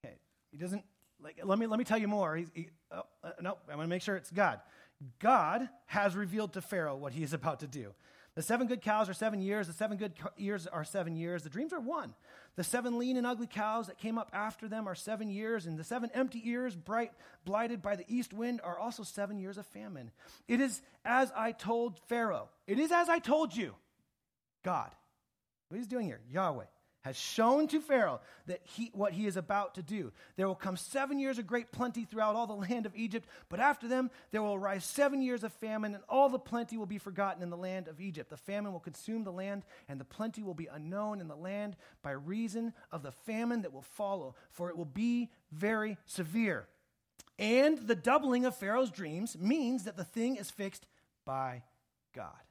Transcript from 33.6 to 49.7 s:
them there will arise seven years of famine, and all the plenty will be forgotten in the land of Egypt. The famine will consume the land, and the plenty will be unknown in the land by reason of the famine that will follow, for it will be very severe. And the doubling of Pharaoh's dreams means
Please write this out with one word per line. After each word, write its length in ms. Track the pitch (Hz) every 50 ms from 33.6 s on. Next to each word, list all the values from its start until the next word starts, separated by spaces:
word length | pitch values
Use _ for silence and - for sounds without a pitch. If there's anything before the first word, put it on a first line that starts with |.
| 247 285 285 - 226 233
them 200 | 254 254 262 247 - - - _
there 100 | - 214
will 120 | 214 208 202
arise 320 | 196 196 196 196 190 170
seven 360 | - - - 285 285 269 277
years 220 | 262 254 247 233 202
of 80 | 220
famine, 440 | - - - 220 214 220 214 214 208
and 80 | 196 - -
all 220 | - 262 277 277
the 100 | 254 262
plenty 380 | 254 - 233 233 233 233 226 226
will 80 | 214
be 120 | 185 208 202
forgotten 460 | - 202 185 190 202 196 185 175 180
in 60 | 175
the 80 | 175 175
land 320 | 185 185 185 190 185 165
of 100 | 156 147
Egypt. 300 | 185 196 170 151 131 _
The 80 | 156 147
famine 340 | - - 196 208 208 208
will 80 | 190 165
consume 460 | - 180 143 - - - 220 226 220
the 80 | 196 175
land, 320 | 180 190 196 202 202 - - - - - -
and 100 | 139 139
the 60 | 135
plenty 380 | - - - 214 226 - 214 214
will 100 | 190 175
be 140 | 156 165 147
unknown 520 | 127 151 151 156 180 202 208 214 208 202
in 80 | 180 160
the 80 | 147
land 400 | 147 165 185 196 202 208 208 190 - - - - _
by 100 | _ 143
reason 600 | 139 135 143 160 190 220 226 226 185 226 226 233 226 - - -
of 140 | - 165 131
the 80 | 139
famine 520 | 127 - - - 220 220 233 233 240 233 196
that 100 | 160 135
will 80 | 135
follow, 540 | - - - - 208 196 196 190 151 131 - - - _
for 180 | - - 175 175
it 80 | 170 165
will 80 | 170
be 440 | 147 131 196 220 240 240 240 240 - - _ _ _
very 460 | 156 156 185 208 226 220 214 220 202 - _
severe. 640 | - - - 180 156 165 226 226 208 165 113 - - _ _ _ _ _ _ _ _ _ _ - _ _ -
And 420 | 208 214 233 254 269 302 311 269
the 160 | 233 208 233
doubling 500 | 180 - 240 254 302 302 269 247 247 254
of 100 | 254 -
Pharaoh's 360 | - 196 196 214 247 262 233
dreams 460 | 175 - 190 151 151 170 214 233 - 160
means 460 | 175 208 269 330 277 233